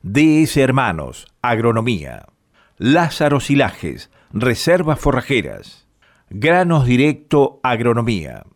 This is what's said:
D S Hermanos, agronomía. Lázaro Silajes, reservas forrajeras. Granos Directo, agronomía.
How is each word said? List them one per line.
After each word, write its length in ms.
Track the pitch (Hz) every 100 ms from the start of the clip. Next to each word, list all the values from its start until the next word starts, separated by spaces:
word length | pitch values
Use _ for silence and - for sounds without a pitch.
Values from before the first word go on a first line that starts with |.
D 420 | - 110 156 151
S 180 | 151 147
Hermanos, 640 | 135 131 123 82 65 62 - _
agronomía. 840 | 123 113 117 113 117 101 69 55 - _ _ _ _ _
Lázaro 640 | 120 160 165 - 147 143
Silajes, 720 | - 139 139 - 87 60 - _ _
reservas 680 | 101 123 117 - 180 160 147
forrajeras. 880 | 147 123 - 131 73 50 - - _ _ _ _ _
Granos 560 | 98 139 175 180 165 123
Directo, 760 | 123 147 135 _ 147 135 -
agronomía. 800 | 127 120 117 117 117 101 73 55 50